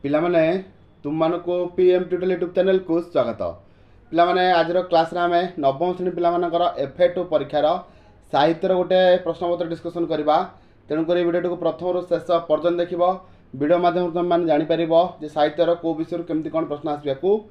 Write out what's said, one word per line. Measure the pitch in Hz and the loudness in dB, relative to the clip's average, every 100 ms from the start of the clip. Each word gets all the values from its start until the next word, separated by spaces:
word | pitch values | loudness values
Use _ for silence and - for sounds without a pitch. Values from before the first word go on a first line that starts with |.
| 143 | 0
ପିଲାମାନେ, | 151 175 175 160 190 190 - - _ | 0 2 2 2 0 -6 -20 -20 _
ତୁମମାନଙ୍କୁ | 143 156 160 175 175 180 175 180 | -6 -2 0 -2 -2 -2 -2 2
ପି | 180 | 4
ଏମ୍ | 180 180 | 4 0
ଟ୍ୟୁଟୋରିଆଲ | 180 180 | -2 -2
YouTube | 180 175 185 | -2 -2 0
ଚ୍ୟାନେଲକୁ | 185 185 185 165 170 | 2 2 0 -4 0
ସ୍ୱାଗତ। | 147 117 110 87 87 - _ - - - | -2 -2 -4 -8 -8 -20 _ -20 -20 -4
ପିଲାମାନେ, | 165 175 180 185 175 | 2 2 2 2 2
ଆଜିର | 165 180 180 | 2 -2 2
କ୍ଲାସରେ | 165 165 175 175 | 2 2 -2 0
ଆମେ | 175 180 165 | 0 0 0
ନବମ | 139 139 180 180 | 0 0 -2 -2
ଶ୍ରେଣୀ | 180 170 | -4 0
ପିଲାମାନଙ୍କର | 170 175 175 170 175 165 | 0 0 0 0 0 -2
ଏଫ୍ | 139 - | -6 2
ଏ | 175 | 2
ଟୁ | 180 175 | 2 -2
ପରୀକ୍ଷାର | 151 139 151 151 185 - - - - - | -2 0 0 0 0 -6 -20 -20 -20 -4
ସାହିତ୍ୟର | 135 156 165 190 185 | 2 2 2 0 0
ଗୋଟେ | 180 185 185 180 | 2 4 4 4
ପ୍ରଶ୍ନପତ୍ର | 175 165 175 175 165 | 0 -4 -4 -2 -4
ଡିସ୍କସନ୍ | 165 170 170 165 | -6 -8 -6 -2
କରିବା। | 156 147 156 185 - - _ - | 0 2 2 0 -12 -20 _ -6
ତେଣୁକରି | 151 160 175 175 | -4 0 0 2
ଭିଡ଼ିଓଟିକୁ | 175 175 175 | 0 -2 -2
ପ୍ରଥମରୁ | 165 156 175 180 180 | -4 -2 -4 -4 -2
ଶେଷ | 170 170 170 170 | -4 0 -2 0
ପର୍ଯ୍ୟନ୍ତ | 151 170 175 | 0 0 -2
ଦେଖିବ। | 175 175 180 185 - - - 131 | -4 0 0 0 -10 -20 -18 -4
ଭିଡ଼ିଓ | 147 175 | 2 2
ମାଧ୍ୟମରେ | 175 175 175 | 2 0 -2
ତୁମେମାନେ | 175 175 170 165 | -2 0 0 2
ଜାଣିପାରିବ | 151 160 165 165 165 180 - | 2 2 -2 4 2 2 -4
ଯେ | 151 151 | -8 0
ସାହିତ୍ୟର | 151 151 165 170 | 0 2 0 0
କେଉଁ | 165 156 | -2 -4
ବିଷୟରୁ | 165 175 175 | -6 -6 -4
କେମିତି | 156 156 | -4 -2
କ'ଣ | 160 160 | -4 -4
ପ୍ରଶ୍ନ | 147 147 | -6 -6
ଆସିବାକୁ | 147 143 135 180 214 214 | -6 -6 -2 0 0 -2